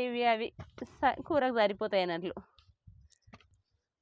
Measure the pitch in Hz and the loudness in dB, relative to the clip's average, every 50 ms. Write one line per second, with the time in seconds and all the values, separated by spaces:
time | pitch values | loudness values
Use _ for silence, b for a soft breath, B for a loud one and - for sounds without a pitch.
0 | 247 247 240 240 240 240 226 220 233 - - - - - - - 254 - - - | 0 0 0 0 2 2 2 2 -2 -6 -8 -12 -18 -16 -14 -14 -14 -14 -6 0
1 | - 262 - - - - 330 285 262 254 240 233 214 202 196 190 214 208 214 190 | 0 0 0 0 -2 0 2 2 2 2 4 4 2 2 2 0 -4 0 2 2
2 | 180 180 170 165 170 185 - - - - _ _ - _ - _ _ - - - | 2 0 0 -2 -4 -6 -8 -8 -14 -18 _ _ -20 _ -20 _ _ -20 -20 -20
3 | - - _ _ _ - - - _ _ _ _ _ _ _ _ _ _ _ _ | -20 -20 _ _ _ -20 -20 -20 _ _ _ _ _ _ _ _ _ _ _ _